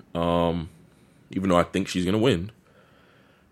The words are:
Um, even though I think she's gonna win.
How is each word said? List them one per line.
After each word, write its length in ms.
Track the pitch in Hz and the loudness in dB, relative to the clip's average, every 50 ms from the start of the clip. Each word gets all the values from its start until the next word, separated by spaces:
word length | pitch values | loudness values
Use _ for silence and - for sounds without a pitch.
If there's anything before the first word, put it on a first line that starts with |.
| - _ | -20 _
Um, 580 | - 85 85 85 85 87 85 85 85 85 78 - - - - - _ _ - _ _ _ - - | -6 -2 0 0 2 2 2 0 0 -4 -6 -10 -14 -20 -20 -20 _ _ -20 _ _ _ -20 -10
even 180 | - 95 95 98 | -8 -4 0 2
though 80 | 87 | 4
I 80 | 87 85 | 4 2
think 240 | - - 92 95 - | 2 -2 -4 -4 -2
she's 160 | - 90 87 | -4 -2 -2
gonna 140 | 90 104 107 | 0 0 2
win. 340 | 113 135 101 82 92 110 - _ _ _ _ - _ _ _ _ _ _ _ _ _ _ _ _ _ _ | 2 2 2 0 -2 -8 -14 _ _ _ _ -20 _ _ _ _ _ _ _ _ _ _ _ _ _ _